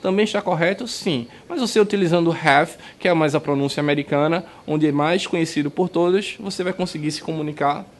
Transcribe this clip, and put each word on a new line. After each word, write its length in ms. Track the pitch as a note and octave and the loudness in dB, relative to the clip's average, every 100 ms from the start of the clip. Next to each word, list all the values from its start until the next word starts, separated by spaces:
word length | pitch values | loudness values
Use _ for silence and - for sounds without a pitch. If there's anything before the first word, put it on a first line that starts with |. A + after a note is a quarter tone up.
Também 240 | F#3+ F#3+ | -2 2
está 160 | G#3 G#3 | 2 0
correto? 480 | G3 E3 E3+ G3 A#3+ | -2 0 0 0 -6
Sim. 380 | - G3+ C#3 A#2 - - | -6 -4 -2 -4 -12 -10
Mas 120 | E4+ | -4
você 180 | A#3+ A3 | 0 2
utilizando 540 | G#3 G3+ F3 F3 E3+ | 2 2 2 2 2
half, 440 | D#3+ D#3 C#3 E3 - - - | 2 4 4 4 -2 -20 -4
que 80 | F#3 | 0
é 60 | |
mais 220 | E3+ D#3 | 2 2
a 60 | D3 | 2
pronúncia 400 | D3 C#3+ C#3 - | 0 0 0 0
americana, 640 | D3 D3 C#3+ C#3+ D3+ E3+ F3 - - | 0 0 0 0 2 0 -4 -12 -4
onde 200 | D#3 D#3 | 0 2
é 60 | |
mais 340 | C#3+ D3+ F3+ - | 2 2 0 0
conhecido 440 | F3 E3 - C#3+ | -2 -2 -2 -2
por 180 | - F3+ | -2 -2
todos, 480 | E3+ F3 F#3 G3 - | 2 2 2 -2 -8
você 240 | G3 F#3+ | -8 -6
vai 80 | F3+ | -4
conseguir 380 | F#3 F#3 D#3+ D3+ | -4 -4 -4 -6
se 120 | D3+ | -6
comunicar 600 | - D#3+ D3+ D3 C#3+ C#3+ F#3+ | -6 -6 -6 -2 -2 -2 -8